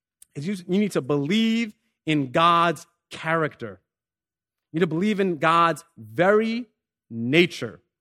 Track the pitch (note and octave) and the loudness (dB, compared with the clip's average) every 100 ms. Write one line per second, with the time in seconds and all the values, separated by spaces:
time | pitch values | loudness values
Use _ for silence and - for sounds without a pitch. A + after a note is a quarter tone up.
0 | _ _ _ - D3+ G3+ F3 F#3 G#3 E3 | _ _ _ -10 -8 -8 -4 -2 0 -2
1 | C3 D3 C#3+ G#3+ A3+ A3+ A3+ - _ _ | -2 -2 0 0 0 0 -4 -10 _ _
2 | - D3+ C3 D3+ E3+ E3+ E3+ D#3+ - _ | -2 -2 0 2 4 4 2 -2 -8 _
3 | _ - D#3+ E3 D3+ - A2+ F#2 _ _ | _ -10 -4 -2 -2 -6 -16 -16 _ _
4 | _ _ _ _ _ _ _ D#3 F3+ D#3+ | _ _ _ _ _ _ _ -2 -2 0
5 | G#3 G3+ G3 D#3+ D#3+ E3+ E3+ D#3+ - - | 0 0 -2 0 2 4 2 0 -8 -20
6 | A2 A2 F3+ G#3+ A3+ A3+ A#3+ _ _ _ | -10 2 4 4 2 -4 -8 _ _ _
7 | _ A2+ A#2 D#3 F3 - A#2 - _ _ | _ -6 0 2 2 -2 -12 -14 _ _